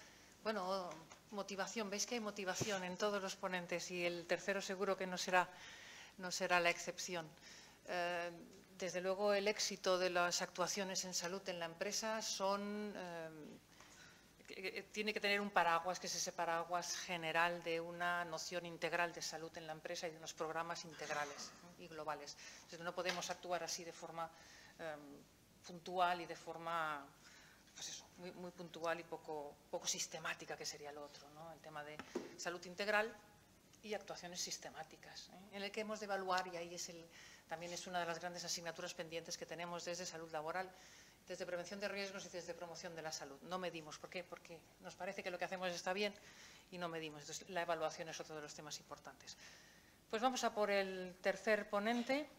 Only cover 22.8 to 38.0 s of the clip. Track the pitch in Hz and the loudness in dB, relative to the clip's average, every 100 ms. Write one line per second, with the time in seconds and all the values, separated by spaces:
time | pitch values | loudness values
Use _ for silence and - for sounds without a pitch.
22.8 | 170 175 180 180 180 175 180 175 165 - | -4 0 0 0 -2 -4 0 0 0 -2
23.8 | 170 - 165 165 165 - - - - - | -4 -8 -8 -4 -4 -6 -18 -18 -18 -8
24.8 | 165 147 147 143 - - - - - 180 | -6 -6 -8 -14 -16 -20 -20 -18 -12 -10
25.8 | 185 180 175 180 160 165 - 160 165 170 | -2 6 6 6 0 -6 -6 -6 0 2
26.8 | 156 147 139 - - - - - - - | 2 0 -6 -16 -20 -20 -20 -20 -18 -10
27.8 | - - - - 180 - 180 - 170 165 | -8 -8 -12 -12 -10 -8 -10 -8 -10 -2
28.8 | 165 170 165 156 - 156 143 - - 175 | 0 0 -2 -8 -4 -4 -6 -10 -4 -2
29.8 | - 180 - 165 170 160 156 147 151 147 | 0 0 -2 -2 -4 -4 -4 -4 -4 -6
30.8 | 147 147 147 - 147 151 165 151 156 151 | -8 -8 -10 -12 -16 -12 -12 -12 -10 -8
31.8 | 147 151 - - - - 175 175 180 175 | -8 -8 -6 -8 -8 -6 -4 -4 -6 -2
32.8 | 202 208 226 - - - - - - - | 4 4 4 -2 -16 -20 -20 -20 -20 -14
33.8 | 214 202 - 156 175 180 - - 156 - | -4 -4 -4 -8 -6 -4 -4 -4 -8 -10
34.8 | 156 165 147 - - 180 202 196 202 220 | -12 -12 -14 -14 -14 -16 -10 -4 -2 -2
35.8 | 208 214 202 196 185 185 185 170 175 175 | -2 -2 0 0 4 4 2 -4 -6 -6
36.8 | - 170 165 - - - - 165 175 175 | -6 -8 -12 -16 -16 -18 -6 -4 -2 -4
37.8 | 190 180 | -2 0